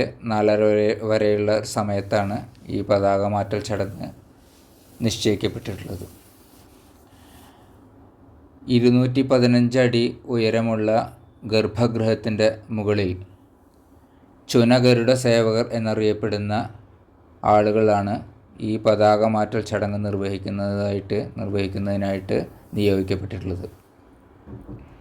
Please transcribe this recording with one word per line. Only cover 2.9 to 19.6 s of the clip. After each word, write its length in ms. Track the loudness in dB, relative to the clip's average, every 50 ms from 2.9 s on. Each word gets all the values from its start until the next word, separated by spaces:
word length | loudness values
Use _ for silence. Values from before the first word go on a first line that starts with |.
| 0 2 2 2 2 2 0 0
മാറ്റൽ 320 | -2 -2 -2 -2 -4 -6
ചടങ്ങ് 460 | -4 -4 -4 -4 -4 -6 -8 -12 -14 -14 -16 -18 -20 -20 -20 _ -20 _ _ _ -20 _ _ -20 -20 -20 -12 -4
നിശ്ചയിക്കപ്പെട്ടിട്ടുള്ളത്. 1040 | -4 -4 -4 -2 0 0 0 0 -2 -6 -6 -6 -12 -12 -12 -12 -12 -12 -12 -12 -12 -16 -18 -20 -20 -20 _ _ _ _ -20 -20 -20 -20 -20 -20 _ -20 -20 -20 -20 _ _ -20 -20 -20 -20 -20 -20 -20 -20 -20 -20 -20 -20 -20 -20 -20 _ -20 -20 -20 _ _ -20 -20 -20 -20 -20 -20 _ -16
ഇരുന്നൂറ്റി 600 | -4 0 2 4 6 6 6 6 4 2 2 0
പതിനഞ്ച് 580 | 0 2 4 4 4 4 4 4 2 2 2 2
അടി 240 | 2 4 4 2 0 0 -4 -8 -8
ഉയരമുള്ള 640 | -4 -2 0 0 2 0 0 0 0 -2 0 0 0 0 0 0 -2 -10 -20 -20 -20 _ -16 -8
ഗർഭഗൃഹത്തിൻ്റെ 1040 | -2 0 0 0 0 0 0 0 0 2 0 0 0 0 0 -2 -4 0 2 2 2 0 -2 -10 -8
മുകളിൽ 420 | -6 -4 0 0 0 2 0 -2 -4 -6 -10 -18 -20 _ _ _ _ _ _ _ _ _ _ _ _ _ _ _ _ _ _ _ _ _ _ -2
ചുനഗരുഡ 600 | 2 2 4 4 4 4 6 6 4 4 4 2 0
സേവകർ 520 | 2 2 2 2 4 4 2 2 0 -2 -2
എന്നറിയപ്പെടുന്ന 840 | -4 -4 -4 -2 -2 0 2 0 0 0 -2 -4 -4 -4 -4 -4 -4 -4 -4 -6 -10 -16 -20 -20 -20 -20 _ _ _ _ _ _ -16 -4 2
ആളുകളാണ് 720 | 4 4 6 4 4 2 2 2 4 2 2 0 -2 -4 -6 -8 -14 -20 -20 _ _ -18 -10
ഈ 120 | -6 -6 -4 -2
പതാക 460 | 2 2 2 4 6 4 4 4 4
മാറ്റൽ 360 | 2 2 0 -2 -2 -2 -6